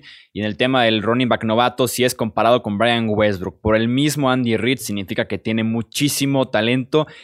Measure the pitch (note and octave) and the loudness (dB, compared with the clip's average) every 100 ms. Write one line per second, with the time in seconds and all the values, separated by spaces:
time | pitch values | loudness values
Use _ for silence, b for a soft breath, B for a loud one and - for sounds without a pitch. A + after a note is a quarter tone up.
0 | B B B - G#2+ G2+ B2+ C3 A#2 A2 | B B B -8 -6 -2 0 2 2 2
1 | G2+ A#2+ B2 A2 A2 A2 B2 - B2 - | 0 0 0 0 0 2 2 0 -2 0
2 | B2 - A2+ G#2+ A2+ B2 G#2+ G2+ A#2 A#2 | 0 0 -4 0 2 2 0 0 0 0
3 | A2+ G#2 G#2+ F#2+ F#2 - G#2+ A2 A#2 B2+ | 0 0 0 0 -6 -4 0 0 2 0
4 | D3+ C#3+ C3 B2+ A#2+ A2 A2+ C3 - G2+ | 0 0 0 0 0 0 -2 -4 -4 -8
5 | F#2+ A2+ A2 G2 - A2+ A2+ A2+ A2 - | -6 -4 -4 -4 -4 -2 -2 -2 -4 -2
6 | C#3+ - C#3 C#3 C3 G#2+ A2 B2+ B2 D3+ | -2 0 -2 0 0 0 0 0 0 -2
7 | D3+ B | -2 B